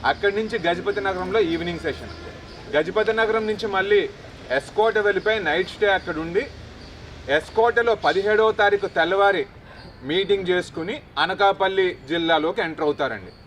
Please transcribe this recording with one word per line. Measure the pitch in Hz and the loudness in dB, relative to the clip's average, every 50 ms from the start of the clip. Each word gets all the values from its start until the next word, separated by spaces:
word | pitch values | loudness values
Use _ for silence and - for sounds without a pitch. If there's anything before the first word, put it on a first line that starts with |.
| - 123 | 2 0
అక్కడి | 120 - - 202 196 214 | 0 2 0 0 0 0
నుంచి | 220 214 240 214 165 | -2 -2 -4 -2 0
గజపతి | 170 175 180 - 202 196 202 196 | 0 -2 0 -2 -4 -4 -2 -2
నగరంలో | 196 190 180 185 180 196 226 202 165 | -2 -2 -2 -4 0 0 0 2 2
ఈవినింగ్ | 165 165 170 175 170 156 156 | 0 -2 -4 -6 -6 -4 -4
సెషన్. | 156 131 - 120 110 - - - - - - - - - - - - - | -6 -6 -6 -10 -14 -14 -14 -16 -16 -16 -18 -18 -18 -18 -18 -12 -2 0
గజపతి | 147 156 175 185 214 214 214 220 226 | 0 0 2 0 0 0 2 2 2
నగరం | 220 214 220 226 220 214 | 2 2 2 0 0 -2
నుంచి | 214 202 226 208 196 | -2 -2 -4 -2 0
మళ్ళీ | 190 190 202 208 202 160 135 - - - - - - - - 127 | 0 2 4 4 4 4 0 -8 -14 -18 -18 -18 -18 -6 -4 -4
ఎస్కోట | - - - - 208 214 226 214 214 202 | -4 -4 -2 0 2 2 4 2 2 2
వెళ్ళిపోయి | 202 196 190 180 214 220 220 185 156 | 2 0 2 0 0 0 0 0 0
నైట్ | 151 175 185 - - | 0 0 0 -2 -2
స్టే | - 208 202 196 180 | 0 2 2 2 2
అక్కడ | - 180 160 151 160 | 0 -4 -6 -6 -6
ఉండి, | 170 170 208 269 - - - - - - - - - - - - - - - - 131 139 | -2 -2 -2 -2 -2 -12 -18 -18 -18 -18 -18 -18 -18 -18 -18 -18 -18 -18 -14 -2 0 0
ఎస్కోటలో | 160 156 - - 220 226 240 226 240 233 233 220 - - | 0 0 0 2 4 4 4 4 2 2 2 0 2 2
పదిహేడవ | - 165 190 196 208 214 208 220 220 214 214 | 2 2 2 2 2 4 4 4 4 4 4
తారీఖు | 208 202 202 196 196 175 - 180 | 4 4 4 2 -2 -2 0 0
తెల్లవారి | 160 170 190 196 202 202 190 170 135 - - - - - - - - - - - 123 135 | 0 2 4 4 4 4 4 2 -2 -6 -10 -20 -20 -20 -20 -20 -20 -20 -20 -14 -6 -2
మీటింగ్ | 156 190 196 175 202 196 185 175 | -2 -2 2 2 0 0 2 0
చేసుకుని | 180 180 175 - - 170 160 190 262 294 - - - 139 156 | 0 0 0 -4 -8 -8 -6 -6 -6 -8 -10 -8 -2 -2 0
అనకాపల్లి | 170 190 196 202 196 196 - 196 190 190 190 190 180 - - - 131 | 0 2 4 4 4 4 4 0 0 2 2 2 2 0 -6 -8 -4
జిల్లాలోకి | 165 170 165 165 165 156 151 165 180 - 185 | -2 -2 2 2 2 2 2 0 0 -2 -4
ఎంటర్ | 160 156 151 160 147 | -4 -2 0 0 0
అవుతారండి. | 143 - 117 110 113 101 95 - - - - | 0 0 -2 -4 -4 -8 -12 -16 -20 -20 -20